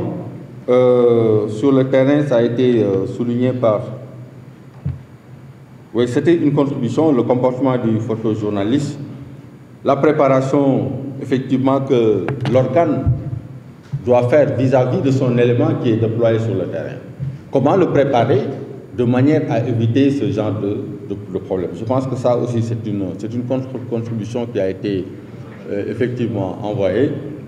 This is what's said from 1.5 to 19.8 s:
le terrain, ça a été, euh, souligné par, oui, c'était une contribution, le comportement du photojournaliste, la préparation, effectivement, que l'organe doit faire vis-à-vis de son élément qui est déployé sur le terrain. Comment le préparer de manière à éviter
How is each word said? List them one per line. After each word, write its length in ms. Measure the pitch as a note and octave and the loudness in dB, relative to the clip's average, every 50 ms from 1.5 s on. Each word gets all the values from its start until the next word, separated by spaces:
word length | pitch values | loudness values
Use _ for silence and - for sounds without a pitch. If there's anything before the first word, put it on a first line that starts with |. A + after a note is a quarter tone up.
| G#2 G#2 C#3+ C#3 | -2 0 2 4
le 160 | C3+ C3+ C3 C3 | 4 4 4 4
terrain, 340 | C3+ C3 C3 C#3 D3 D3 D3 | 4 4 4 4 4 2 2
ça 100 | C#3+ B2 | 2 2
a 60 | A#2 | 2
été, 400 | A#2+ A#2 A#2 A#2+ B2+ B2 A#2+ A2 | 2 2 2 2 2 4 4 4
euh, 240 | G#2 G2+ F#2+ F#2+ G2 | 2 2 2 0 -2
souligné 460 | - - - A#2 A#2+ A#2 B2 B2+ B2+ | -4 -4 -6 -4 -2 0 0 0 0
par, 280 | B2 A#2+ A#2 A2+ G#2 G2 - - - - - - - - - - - - - - - - - - - - - - - - - - - - - - - - - - - - - - - - - - - | 0 2 2 2 2 0 -2 -8 -12 -14 -14 -16 -18 -18 -18 -18 -20 -20 -20 -20 -20 -20 -20 -20 -18 -10 -8 -8 -8 -8 -12 -20 -20 -20 -20 -20 -20 -20 -20 -20 -20 -20 -20 -20 -20 -20 -18 -6 -2
oui, 120 | A2+ A#2+ | -2 0
c'était 280 | B2 B2 D3 C#3+ E3+ E3+ | 0 0 0 2 2 2
une 180 | E3+ C#3+ C#3+ | 4 2 2
contribution, 600 | C#3 D3+ C#3 C3+ C3+ B2+ A#2 A2+ - D3 D#3 D#3+ | 2 2 0 0 -2 -4 -4 -2 0 2 2 4
le 100 | C3+ A#2+ | 4 2
comportement 540 | A2 B2 B2 B2 B2+ B2+ B2 B2+ C#3 C3 B2+ | 2 2 2 2 2 0 0 0 0 0 0
du 220 | A#2+ A2+ A2+ A2 G#2+ | 0 0 0 0 0
photojournaliste, 1000 | - - A2 G#2+ - A2 G#2 G#2 G#2+ G#2 G#2 G2 G2 A2 C3+ D3 - - - - - - - - - - - - - - - - - - - - - | -2 -2 -4 -2 -2 -2 -2 -2 -2 -4 -2 -2 -2 0 0 0 -2 -4 -8 -10 -12 -14 -14 -16 -16 -16 -18 -18 -20 -20 -20 -20 -20 -20 -16 -4 0
la 120 | B2 C#3+ | 0 2
préparation, 960 | C#3+ D3+ D3+ C#3+ - C#3+ C3+ C3+ C3 C3 - D3 C#3+ C#3 C3+ B2+ A2 G2 F#2+ F#2+ - - - - - | 4 4 2 4 4 4 4 4 2 2 2 2 2 4 4 2 2 0 -2 -4 -6 -8 -10 -10 -10
effectivement, 600 | - - C#3 B2 - - C3 C3 C3 C3+ C3+ C3+ | -4 -2 -2 -2 0 0 0 2 2 2 2 2
que 460 | C3+ - C3+ A#2+ A2+ G#2+ G#2 F#2+ F2 - - - - G#2+ | 2 2 2 4 4 4 2 2 0 -4 -4 -4 -2 2
l'organe 580 | A#2+ C3 C3 C3+ - E3 E3+ D#3 C3 B2+ - - - - - - - - - - - - - - - - - - - C3 G2 | 2 2 2 4 2 2 2 2 0 0 2 0 0 0 -2 -8 -8 -10 -12 -14 -18 -18 -18 -20 -20 -20 -12 -10 -8 -4 2
doit 240 | A#2 A#2+ B2 A#2+ A#2 | 4 4 4 4 4
faire 260 | - - - - - | 4 4 4 4 2
vis-à-vis 440 | A2 C3+ B2 C3+ B2+ B2+ B2 - - | 0 2 4 4 4 4 4 2 2
de 100 | - C3+ | 2 2
son 260 | B2+ B2 C3+ B2 A#2+ A#2+ | 2 2 2 2 4 4
élément 320 | A#2+ B2 A#2 - D3 D#3+ D#3+ - | 4 4 4 4 2 2 2 2
qui 80 | - B2 | 2 2
est 60 | A2 | 2
déployé 420 | G#2+ A2+ G#2+ G#2+ A#2 A#2 A2+ A2+ A2 | 2 2 0 0 2 2 2 2 2
sur 160 | A2 A2 F#2+ | 0 -2 -2
le 120 | F#2 E2+ | -2 -2
terrain. 300 | - - D#2+ D2 C2+ - - - - - - - - - - - - | -4 -6 -6 -8 -8 -10 -12 -14 -16 -12 -10 -8 -8 -8 -10 -12 -2
Comment 240 | - C3+ A#2 D3 F3+ | -2 2 2 4 4
le 120 | F#3+ E3 | 4 2
préparer 560 | C3 C#3+ C#3+ C3 - B2+ A#2+ A2+ A#2+ E3 G#3 - - - - - - - - - - - | 2 4 2 2 4 2 2 2 4 2 0 0 -2 -6 -8 -10 -12 -14 -16 -16 -12 -4
de 80 | - B2 | -2 0
manière 460 | A#2+ B2 B2 C3 D3+ D#3 D#3 - B2+ | 2 2 4 4 4 2 2 0 0
à 100 | A#2+ A2+ | -2 -2
éviter 500 | - C3 A2+ A2+ | 0 0 0 0